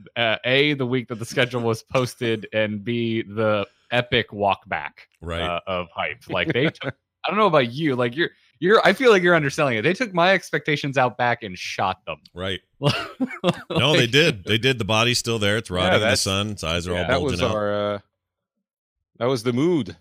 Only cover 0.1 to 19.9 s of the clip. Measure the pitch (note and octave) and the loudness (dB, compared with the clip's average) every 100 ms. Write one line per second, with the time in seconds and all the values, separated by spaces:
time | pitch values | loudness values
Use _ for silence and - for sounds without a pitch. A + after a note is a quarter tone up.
0.1 | A#2+ A#2 G#2+ A#2+ C3+ D3 C#3+ B2 B2+ A#2 | -2 0 0 0 2 2 0 -2 -2 -4
1.1 | A2+ A#2 - A#2+ A#2+ A#2 A2+ - C3+ B2 | -8 -6 0 0 0 -2 -2 -2 -2 -2
2.1 | - A#2+ A2 F#2+ A2 G#2+ G#2 G2+ A#2+ A#2 | -2 -2 -2 -2 -2 -2 -2 -4 -4 -2
3.1 | A2+ A2 G#2 A2 G#2+ G2 _ _ A#2+ A#2+ | -2 -4 -2 0 0 -2 _ _ -2 2
4.1 | B2 - G#2 G2 F#2 F#2 E2+ D2 - - | 0 0 0 0 0 -4 -8 -8 -14 -20
5.1 | _ E2+ E2 F2 E2+ - F2+ F2 - E2 | _ -10 -6 -4 -6 -4 -6 -6 -8 -8
6.1 | D2+ - F2+ A#2+ A#2+ D3+ - C3+ - _ | -8 -6 -4 -2 0 -2 -2 -10 -12 _
7.1 | _ C#3+ G3 G#3 D#3 B2 B2+ D#3 B2 B2 | _ -4 0 2 4 2 0 -2 0 -2
8.1 | C3 D#3+ - _ _ F3 A3 E3+ G3 C4 | -2 -4 -6 _ _ 4 6 6 4 6
9.1 | G3+ F3 E3+ C#3 - C#3+ A2 B2 G3 B3 | 6 6 4 2 0 0 2 0 0 -2
10.1 | F3 F3 F#3+ - D#3 D#3 C#3+ C#3+ C3+ B2+ | 2 4 2 0 -4 -2 -2 0 2 0
11.1 | G#2+ B2 A#2 G#2 F2+ - - G2 F#2 - | 2 0 0 -4 -10 -10 -2 -2 -2 -8
12.1 | D#2 _ F2 F#2+ F#2 - _ C#3+ - - | -14 _ -8 -6 -6 -10 _ -2 -2 -6
13.1 | - B3+ - F3+ - - - C3 D#3 A#2 | -6 -6 -2 -4 -4 -4 0 2 4 4
14.1 | C3+ E3 A2 F#2+ A2 B2+ B2 G2 A2 A#2 | 4 4 0 -2 0 0 0 0 2 2
15.1 | A#2+ A#2 A#2 G2+ G#2+ - F2+ F#3 D3+ A2 | 0 -2 -2 0 0 -2 -2 2 2 2
16.1 | C3 G2+ G2 G#2+ G2 D#2+ F2 F2 F2 E2 | 2 0 -2 -2 -6 -4 -4 -4 -4 -2
17.1 | - B2+ G#2 B2 G#2+ G#2 G#2 G#2 G2+ - | 0 0 -2 -2 -2 -2 -2 -2 -4 -10
18.1 | _ _ _ _ _ _ _ _ _ _ | _ _ _ _ _ _ _ _ _ _
19.1 | _ A#2 C3 A#2+ A#2+ E3 E3+ F#2+ | _ -2 0 0 0 2 0 -2